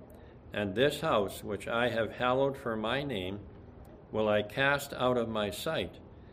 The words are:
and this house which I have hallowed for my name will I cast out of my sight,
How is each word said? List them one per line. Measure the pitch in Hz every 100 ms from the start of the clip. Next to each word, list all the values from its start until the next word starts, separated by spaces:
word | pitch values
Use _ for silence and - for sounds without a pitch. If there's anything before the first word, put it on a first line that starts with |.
| - - - - -
and | 104 101
this | 95 143 151
house | 160 117 95 -
which | 107 98 -
I | 117 123
have | 113 104
hallowed | - 123 127 139 135
for | 123 110
my | 107 135
name | 147 107 92 101 - - - - - - -
will | 110 107
I | 104
cast | 104 - 139 143 -
out | - 131 123
of | 110
my | 110 104
sight, | - 160 151 87 - - - -